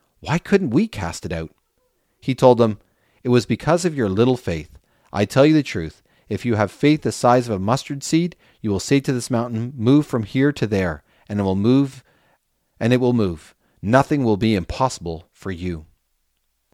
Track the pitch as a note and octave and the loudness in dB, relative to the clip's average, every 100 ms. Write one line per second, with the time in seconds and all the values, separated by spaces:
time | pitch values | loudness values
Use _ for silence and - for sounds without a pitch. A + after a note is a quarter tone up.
0 | _ _ - D#3+ - G3 E3 C3 A3 G#2 | _ _ -6 -4 2 0 2 0 -2 -6
1 | E2+ - E2 E2 D#2+ _ _ _ _ _ | -8 -8 -8 -8 -10 _ _ _ _ _
2 | _ _ - B2+ C3 A#2+ A2+ G2+ _ _ | _ _ -8 4 4 6 2 0 _ _
3 | _ _ B2 B2 - A2+ D3 F3 F3 C#3+ | _ _ 0 2 2 -2 0 0 0 -2
4 | G#2 F#2+ B2 B2 - D#2+ D#2 - _ _ | 0 2 2 0 -4 -8 -10 -20 _ _
5 | _ C#2+ G#2 C3+ D3+ D#3 C3+ G2+ D#2+ - | _ -4 0 4 4 4 0 -6 -8 -12
6 | _ _ - G2+ A#2+ G#2+ G2+ - D3 D3+ | _ _ -10 -6 -2 0 -2 0 0 2
7 | B2+ - B2 B2+ A#2+ G2 G2 C3 - C#3 | -2 0 2 2 2 -4 -2 -4 -4 -10
8 | - D#3+ F3 - _ _ A2 G2 - C#3 | -2 0 -2 -6 _ _ -4 -4 0 0
9 | C3+ B2 - A#2+ A#2+ A2+ A#2+ C#3 A2 D3 | 0 -4 -2 -4 -2 -6 -6 -2 2 2
10 | D3 B2 G#2 C3 C#3+ C#3+ G#2 G2+ F2+ D2+ | 2 -4 -4 0 0 0 -2 -2 -2 -4
11 | _ _ - G#2 G2 F#2+ G#2+ C3+ C#3 - | _ _ -8 -2 -2 0 2 2 2 -6
12 | - _ _ _ _ _ _ - A2+ B2+ | -20 _ _ _ _ _ _ -4 0 2
13 | B2 B2 G2 D#2+ - _ _ _ F#2+ B2+ | 2 2 0 -4 -12 _ _ _ 2 2
14 | - D3 A#2+ G2+ A2+ G#2 E2+ - C3 - | 2 0 0 0 0 0 -4 -4 -4 -4
15 | E2 E2 - _ G2 E2+ F2+ E2 D#2+ _ | -10 -10 -14 _ -12 -8 -8 -8 -12 _
16 | _ _ _ _ _ _ _ | _ _ _ _ _ _ _